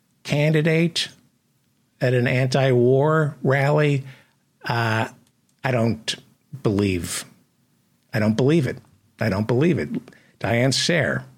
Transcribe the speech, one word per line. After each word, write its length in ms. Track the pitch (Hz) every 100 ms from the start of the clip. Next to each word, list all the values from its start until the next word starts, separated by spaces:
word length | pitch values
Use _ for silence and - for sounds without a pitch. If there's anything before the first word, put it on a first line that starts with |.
| _ _
candidate 840 | - 147 151 156 160 160 170 - - - _ _ _ _ _ _ _ _
at 120 | 127
an 140 | 123 123
anti-war 1080 | 127 131 139 135 123 120 135 147 156 151 156
rally, 640 | - 135 139 151 151 139 131 - _ _ _ _
uh, 440 | - 117 113 110 117 - _ _ _ _
I 60 | 139
don't 440 | 123 113 107 - - - _ _ -
believe, 640 | - 98 101 92 87 - - _ _ _ _ _ _ _ _
I 60 | 113
don't 160 | 107
believe 320 | 110 131 165 127
it. 100 | - - _ _ _
I 120 | 113
don't 180 | 95 110
believe 300 | 123 165 131
it. 100 | 76 - - - _ _
Diane 320 | 98 117 131
Sare 520 | 127 - 170 101 131 -